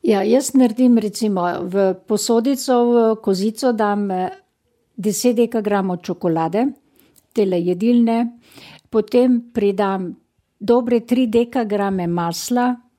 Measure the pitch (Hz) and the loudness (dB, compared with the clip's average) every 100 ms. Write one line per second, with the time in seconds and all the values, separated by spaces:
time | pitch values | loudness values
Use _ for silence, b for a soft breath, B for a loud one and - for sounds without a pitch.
0 | - 208 202 247 277 269 247 214 254 233 | 2 2 2 2 2 2 2 4 4 4
1 | 214 202 220 190 175 170 180 190 196 185 | 2 -4 -4 -2 -2 -4 -4 0 0 0
2 | _ 208 - 226 240 262 262 247 240 240 | _ -4 0 0 0 -2 0 2 2 2
3 | 226 220 214 190 208 220 262 226 214 208 | 2 0 -2 -2 -2 -2 -2 0 -2 -2
4 | 202 185 185 381 _ _ _ _ _ - | -4 -4 -6 -8 _ _ _ _ _ -6
5 | 208 202 247 233 233 233 208 202 190 175 | -4 0 0 0 0 0 -2 -2 -2 -4
6 | - 170 180 160 165 190 269 - _ b | -6 -4 -2 0 0 0 -2 -4 _ b
7 | b b _ - 196 180 170 180 220 240 | b b _ -2 0 0 -2 0 2 4
8 | 233 226 233 - B B B B _ 226 | 4 2 -2 -6 B B B B _ -4
9 | 214 247 254 240 233 - 202 196 196 196 | 0 2 4 2 -2 -2 -2 0 -2 -2
10 | 180 - _ _ _ _ 202 240 240 233 | -6 -12 _ _ _ _ 0 0 2 -2
11 | 233 247 247 233 233 262 220 208 202 190 | 0 0 2 0 0 -2 -2 -2 -2 -2
12 | 170 170 170 165 - 247 247 240 _ | -2 -2 -4 -6 -4 -2 0 -4 _